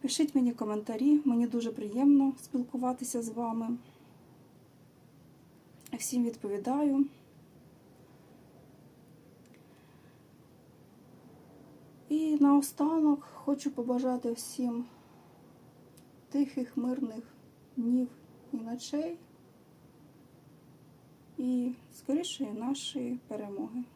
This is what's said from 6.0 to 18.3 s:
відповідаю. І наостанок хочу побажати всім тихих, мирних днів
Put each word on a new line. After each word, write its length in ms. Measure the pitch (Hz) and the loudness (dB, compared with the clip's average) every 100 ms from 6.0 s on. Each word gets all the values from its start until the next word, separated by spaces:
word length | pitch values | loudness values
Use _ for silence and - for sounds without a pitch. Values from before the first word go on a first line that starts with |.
| - 247 | -4 0
відповідаю. 840 | 233 226 208 202 247 269 294 269 277 - - - - - - - - - - - - - - - - - - - - - - - - - - - - - - - - - - - - - - - - - - - - - - - - - - | 0 -2 -4 -4 0 2 2 4 2 -2 -20 -20 -20 -20 -20 -20 -20 -20 -20 -20 -20 -20 -20 -20 -20 -20 -20 -20 -20 -20 -20 -20 -20 -20 -20 -20 -20 -20 -20 -20 -20 -20 -20 -20 -20 -20 -20 -20 -20 -20 -20 -20 -20 -20 -20 -20 -20 -20 -2
І 280 | 302 320 302 | 0 2 6
наостанок 840 | 285 285 277 - 294 330 302 285 | 6 6 4 -2 0 4 4 2
хочу 480 | - - - 277 285 | -2 -8 -4 -2 -2
побажати 600 | 269 233 247 254 247 240 | -4 -2 0 0 0 -2
всім 540 | 233 - - 247 233 247 - - - - - - - - - - - - - - | -4 -8 -4 -2 -4 -8 -16 -20 -20 -20 -20 -20 -20 -20 -20 -20 -20 -20 -20 -4
тихих, 480 | 285 277 - 240 - | -2 0 -2 -4 -2
мирних 460 | 247 254 226 220 - - - - - - | -2 -2 -4 -8 -16 -20 -20 -20 -10 -4
днів 300 | 233 247 247 - - | 2 2 0 -6 -20